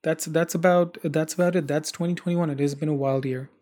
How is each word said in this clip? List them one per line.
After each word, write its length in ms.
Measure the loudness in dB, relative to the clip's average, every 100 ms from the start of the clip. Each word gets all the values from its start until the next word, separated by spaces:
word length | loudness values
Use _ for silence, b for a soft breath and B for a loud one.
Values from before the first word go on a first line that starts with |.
that's, 220 | -2 -4
that's 300 | 0 0 0
about, 440 | 2 4 4 2 -2
that's 300 | -2 0 0
about 200 | 0 2
it. 140 | 2 0
That's 240 | -2 -4
twenty 220 | -4 -4
twenty-one. 360 | -2 -2 0 0
It 80 | 0
has 160 | -2
been 140 | 0 -2
a 60 |
wild 300 | 0 0 0
year. 260 | -2 -6 -8 _